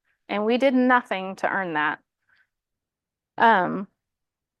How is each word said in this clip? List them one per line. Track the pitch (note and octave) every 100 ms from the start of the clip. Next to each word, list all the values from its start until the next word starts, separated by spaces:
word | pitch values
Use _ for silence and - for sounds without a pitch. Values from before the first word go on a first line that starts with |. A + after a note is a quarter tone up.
| _ _ -
and | G#3 G#3+
we | A#3+
did | C4+
nothing | B3+ B3 B3 - F#3+ F#3+ F#3+
to | -
earn | G3 F#3
that. | D3+ D3+ - _ _ _ _ _ _ _ _ _ _ _ _ _ -
Um, | A3+ G#3 F3 E3+ G3+ _ _ _ _ _ _ _